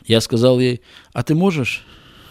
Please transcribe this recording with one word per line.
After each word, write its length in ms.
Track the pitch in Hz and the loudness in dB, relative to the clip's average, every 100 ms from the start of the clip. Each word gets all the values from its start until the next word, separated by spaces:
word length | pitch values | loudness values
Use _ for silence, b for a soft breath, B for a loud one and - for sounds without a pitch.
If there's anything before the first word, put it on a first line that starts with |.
| - | 0
я 160 | 113 | 0
сказал 380 | - 117 127 127 | 0 2 2 2
ей: 220 | 127 123 B B B | 0 -2 B B B
"А 100 | 120 | -8
ты 100 | 120 | -2
можешь 500 | 160 196 160 120 - B B B B B | 0 0 0 -4 -8 B B B B B